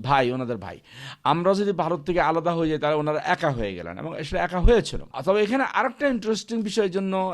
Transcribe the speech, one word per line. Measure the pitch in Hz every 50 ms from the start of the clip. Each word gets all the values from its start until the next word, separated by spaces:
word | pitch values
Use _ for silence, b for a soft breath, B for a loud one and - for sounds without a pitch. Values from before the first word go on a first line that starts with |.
ভাই, | 110 127 143 139 131 120
ওনাদের | 123 131 131 117 123
ভাই। | 101 98 85 - - B B B B 139 139 B B _
আমরা | 123 147 170 175 190 202
যদি | 196 208 202
ভারত | 196 160 165 165 175 165 147
থেকে | 175 175 175
আলাদা | 156 151 165 165 160 175 170
হয়ে | 165 165 156
যাই, | 156 143
তাহলে | 147 147 156
ওনারা | 151 147 151 151 151
একা | - 156 180 - - 151
হয়ে | 135 120 110 101 95
গেলেন, | 87 82 82 87 -
এবং | 143 165 160 - -
সেটা | 143 180 180
একা | 170 175 180 180
হয়েছিল। | 170 - 240 214 151 - - 80 71 - - 123 131
তবে | 180 196 214
এখানে | 214 196 240 269 262
আরেকটা | - - - 226 262 262 - 294 277
ইন্টারেস্টিং | 254 220 196 214 220 196 - - 226 226
বিষয়ের | 214 214 - 226 208 190
জন্য, | 170 196 196 190 190 190 185 185